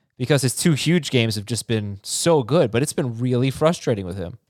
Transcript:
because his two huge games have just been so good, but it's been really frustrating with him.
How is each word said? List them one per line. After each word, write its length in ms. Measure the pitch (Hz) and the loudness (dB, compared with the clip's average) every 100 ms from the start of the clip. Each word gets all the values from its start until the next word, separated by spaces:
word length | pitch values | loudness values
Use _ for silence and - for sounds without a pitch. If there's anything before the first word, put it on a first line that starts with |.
| _ - | _ -6
because 240 | 123 147 | 0 2
his 120 | 123 | 2
two 180 | - 175 | 0 2
huge 360 | 139 - 175 143 | 2 2 0 2
games 260 | 127 117 107 | 0 0 -2
have 100 | 104 | -6
just 200 | 117 - | -6 -2
been 320 | 113 104 98 | -4 -4 -8
so 400 | - - 170 160 | -8 -2 2 2
good, 280 | 110 156 127 | 2 2 2
but 120 | 117 | 0
it's 100 | 151 | -2
been 260 | - 139 113 | -2 -4 -2
really 320 | 127 123 131 | 0 2 0
frustrating 540 | 127 156 175 - 110 | 2 0 2 -2 -2
with 140 | 92 95 | -4 -8
him. 180 | 90 120 _ | -8 -12 _